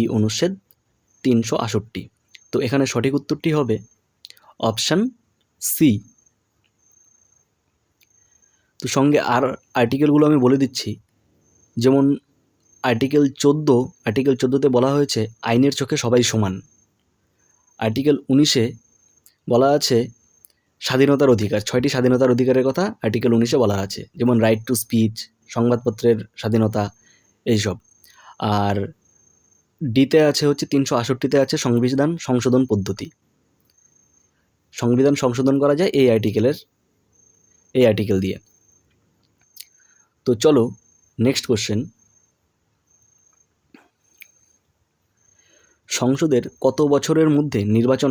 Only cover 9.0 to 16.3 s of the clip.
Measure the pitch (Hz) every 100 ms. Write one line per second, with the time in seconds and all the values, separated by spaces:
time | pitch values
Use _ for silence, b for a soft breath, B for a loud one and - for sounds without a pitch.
9 | 143 147 69 120 131 - _ 131 117 135
10 | 147 147 151 151 123 135 135 - 107 107
11 | _ _ _ _ _ _ _ 117 123 139
12 | 139 143 - _ _ _ _ _ 127 117
13 | 135 147 143 - 143 151 147 123 127 -
14 | 120 110 139 127 127 139 139 120 131 143
15 | 143 113 110 - 117 117 139 - 135 151
16 | 120 123 117